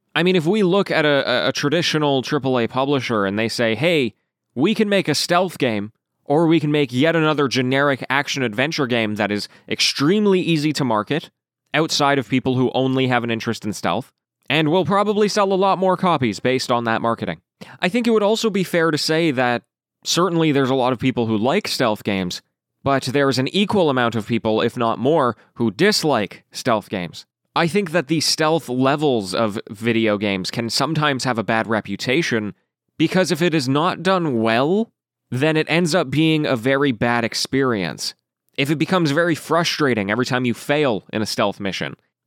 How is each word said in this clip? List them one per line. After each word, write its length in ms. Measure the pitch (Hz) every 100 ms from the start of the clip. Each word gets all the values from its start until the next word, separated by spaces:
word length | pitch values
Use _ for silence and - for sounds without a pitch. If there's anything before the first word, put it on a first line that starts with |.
| _
I 80 | 151
mean, 120 | 175 185
if 100 | 151
we 180 | 220
look 280 | 185 196 185
at 140 | 151 151
a, 400 | 143 - 120 87
a, 20 |
a 40 |
traditional 680 | - 143 165 - 156 151 135
triple 380 | 120 151 135 127
A 80 | 113
publisher 580 | 127 135 143 120 113 98
and 140 | 101
they 80 | 113
say, 260 | - 113
"Hey, 420 | 110 160 165 120 - _ _ _
we 220 | - 170 220
can 140 | 208
make 180 | 196 160
a 80 | 143
stealth 420 | - 175 185 -
game, 360 | 131 107 104 _ _ _ -
or 200 | 147 165
we 140 | 165
can 140 | 151
make 180 | 151 139
yet 240 | 123 156 165
another 320 | 156 147 139
generic 560 | 117 127 135 143 135 -
action-adventure 760 | 135 143 139 123 104 143 165 131
game 280 | 120 110 107
that 160 | 101
is 160 | 104 - - -
extremely 720 | - - - 143 208 202 190
easy 320 | 165 160 151
to 100 | 147
market 460 | 135 107 104 147 - _ _ _ _
outside 460 | 143 160 - 143 139
of 80 | 120
people 300 | 131 135 127
who 120 | 123
only 340 | - 131 131 131
have 160 | 123
an 80 | 117
interest 320 | 113 117 110
in 80 | 107
stealth, 400 | 98 92 87 - _ _ _ _
and 200 | 147 151
we'll 140 | 180
probably 460 | 156 196 208 208 208
sell 240 | 214 196
a 20 | 190
lot 220 | 196 175
more 180 | 190 180
copies 460 | 190 156 127 98
based 280 | 127 131 -
on 140 | 120
that 180 | 117 110
marketing." 380 | 110 113 107 80 _ _ - -
I 80 | 180
think 200 | 226 233
it 40 |
would 100 | 220
also 280 | 202 220 220
be 160 | 196 175
fair 260 | 175 165
to 60 | 151
say 340 | - 160 170
that 320 | 127 123 120 - _ _ _
certainly 480 | - - 180 170 160
there's 180 | 139 131
a 60 | 135
lot 160 | 123
of 80 | 127
people 280 | 135 123 113
who 100 | 110
like 300 | 117 180 -
stealth 360 | - 127 107
games, 400 | - 98 90 - _ _ _ _
but 220 | 135 135 131
there 220 | 135 139
is 120 | 127
an 80 | 131
equal 420 | 190 202 202 160
amount 240 | 127 120
of 140 | 110 101
people, 340 | 117 110 110
if 160 | 117 123
not 220 | 117 -
more, 360 | 123 165 127 - _ -
who 160 | 117
dislike 720 | 98 196 208 156 123 98 - _
stealth 360 | - - 110 -
games. 380 | 98 85 - - _ _ 143
I 120 | 170
think 240 | 202 190
that 180 | 170 139
the 120 | 165
stealth 480 | - - 156 160 -
levels 640 | 127 131 147 151 120 95
of 260 | 92 113 98 -
video 480 | 104 110 113 110 104
games 320 | 104 95 90
can 180 | - 117
sometimes 540 | - 139 156 151 131
have 160 | 135 117
a 40 |
bad 220 | 104 113 104
reputation 880 | 110 - 98 - 139 165 117 107 - _ _ _ _
because 320 | 156 185 185
if 100 | 151
it 140 | 175 156
is 120 | 127
not 360 | 139 170 -
done 360 | 170 190 165 120
well, 520 | 113 113 143 196 226 _ _ _ _
then 260 | 123 151 156
it 80 | 156
ends 280 | 165 175 180
up 160 | 135
being 340 | 135 160 156 151
a 100 | 120
very 360 | 117 135 143
bad 340 | 113 120 120 113
experience. 880 | - - 135 131 110 85 55 - - _ _ _ _
If 140 | 135
it 80 | 156
becomes 320 | 156 185 160
very 260 | 143 175 151
frustrating 760 | - 165 170 - 143 110 98
every 160 | 110 127
time 180 | 127 127
you 80 |
fail 520 | 110 - 147 143 101 -
in 120 | -
a 20 | 104
stealth 340 | - 104 -
mission, 360 | 101 87 73 - _ _